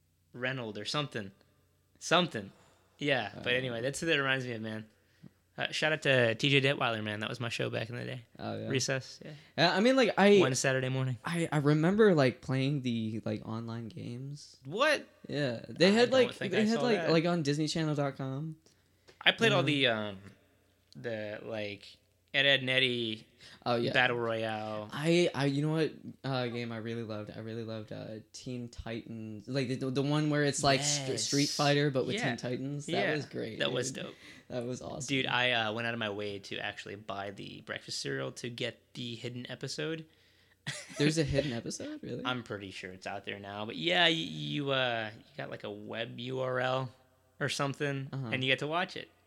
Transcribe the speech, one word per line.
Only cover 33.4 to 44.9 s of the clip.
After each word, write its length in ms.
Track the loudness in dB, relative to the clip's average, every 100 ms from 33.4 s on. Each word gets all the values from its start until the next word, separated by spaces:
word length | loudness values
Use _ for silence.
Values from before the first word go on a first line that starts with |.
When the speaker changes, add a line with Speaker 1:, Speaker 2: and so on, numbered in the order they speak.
| -6 -2
Speaker 1:
That 120 | -2
was 200 | 0 -2
Speaker 2:
dude. 120 | -6
Speaker 1:
dope. 100 | -10 -14 -20 -20 -10
Speaker 2:
That 160 | -6 -6
was 160 | -6
awesome. 240 | -8 -8 -2
Speaker 1:
Dude, 180 | 0 2
I, 260 | 2 4
uh, 200 | 2 2
went 140 | 0 -2
out 80 |
of 40 | -2
my 100 | -2
way 280 | -2 -4 -6
to 180 | -8 -6
actually 380 | -6 -8 -10 -10
buy 340 | -8 -8 -8
the 320 | -10 -14 -12
breakfast 360 | -10 -10 -8 -8
cereal 280 | -6 -6 -6
to 180 | -8 -10
get 280 | -6 -8 -8 _
the 220 | -10 -8
hidden 320 | -8 -8 -10 -10
episode. 540 | -10 -10 -6 -6 -6 -10 _ _ _ _ _ -12
<laughs> 320 | -12 -8 0
Speaker 2:
There's 180 | 2 2
a 60 |
hidden 280 | 2 2 0
episode? 460 | -2 -6 -8 -10 -10
Really? 200 | -10 -6
Speaker 1:
I'm 180 | -4 -4
pretty 280 | -6 -10 -10
sure 200 | -12 -12
it's 160 | -10 -10
out 180 | -8
there 140 | -8 -10
now. 260 | -8 -8
But 120 | -8 -4
yeah, 260 | 0 4
y-, 40 | 4
you, 600 | 2 -4 -6 -4 -4 0
uh, 380 | 0 0